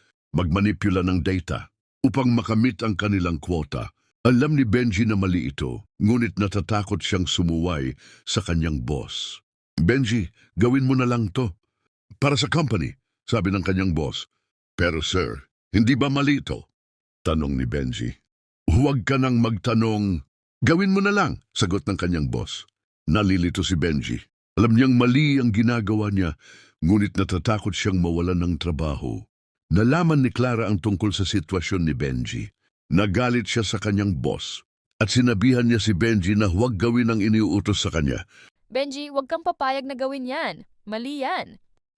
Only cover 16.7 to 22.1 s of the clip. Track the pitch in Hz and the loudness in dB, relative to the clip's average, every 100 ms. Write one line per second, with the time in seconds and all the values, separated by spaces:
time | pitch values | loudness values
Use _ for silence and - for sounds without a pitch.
16.7 | _ _ _ _ _ - 80 71 65 62 | _ _ _ _ _ -2 -2 -2 -2 -2
17.7 | 71 65 60 60 - _ _ _ _ - | -4 -4 -6 -8 -10 _ _ _ _ 2
18.7 | 82 143 139 92 135 131 120 117 107 127 | 4 4 2 0 0 2 2 2 0 0
19.7 | 113 113 107 101 82 - _ _ - 135 | 2 2 0 0 -2 -6 _ _ -2 2
20.7 | 165 196 196 196 208 147 - _ - 98 | 4 4 2 2 0 -2 -4 _ -2 0
21.7 | 95 - 95 90 | 0 -2 -2 -2